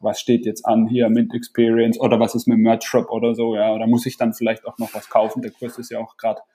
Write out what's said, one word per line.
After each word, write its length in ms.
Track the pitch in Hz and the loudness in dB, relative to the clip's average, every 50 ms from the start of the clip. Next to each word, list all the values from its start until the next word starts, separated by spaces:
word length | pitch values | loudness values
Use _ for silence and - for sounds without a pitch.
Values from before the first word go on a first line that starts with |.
was 180 | - 107 104 - | -4 -4 -4 -2
steht 260 | - - 120 120 120 | 0 2 2 2 2
jetzt 200 | 110 107 - - | -2 -6 -4 -2
an 200 | - 113 117 110 110 | 0 2 2 2 2
hier, 200 | 120 123 120 110 | 2 2 2 2
Mint 240 | 113 117 117 117 - | 2 2 0 0 -2
Experience 680 | 120 120 - - - 117 113 113 117 113 113 113 117 | -8 -10 -4 0 2 2 4 4 4 2 2 2 0
oder 200 | 131 127 120 110 | 0 2 2 2
was 160 | 117 107 - | 2 2 -2
ist 120 | 117 - - | -2 0 2
mit 100 | 117 110 | 4 4
Merch 260 | 110 113 113 110 - | 6 4 4 2 0
Shop 260 | - - 123 - - | 0 0 0 0 0
oder 220 | 117 113 117 117 117 | -4 -2 -2 -2 0
so, 220 | 113 117 117 110 | 0 -2 -2 0
ja, 160 | 104 107 110 107 | 0 0 0 0
oder 140 | 110 113 113 | 0 2 2
muss 180 | 120 120 - | 2 2 0
ich 120 | 131 - - | -2 -4 -2
dann 160 | 123 113 110 | -2 -2 -2
vielleicht 340 | - 117 113 110 - - - | -2 -2 -4 -4 -4 -8 -12
auch 100 | - - | -10 -8
noch 160 | 117 110 - | -8 -8 -8
was 160 | 107 - - | -12 -6 0
kaufen? 320 | - 110 107 110 - 131 | 0 2 2 0 -2 -6
Der 100 | 120 110 | -8 -10
Kurs 260 | - - 127 117 - - | -10 -12 -12 -12 -12 -12
ist 120 | 120 - | -14 -10
ja 100 | 120 107 | -10 -10
auch 180 | 113 - _ - | -10 -10 _ -6
grad 240 | - 113 104 - - _ _ | -4 -4 -4 -4 -8 _ _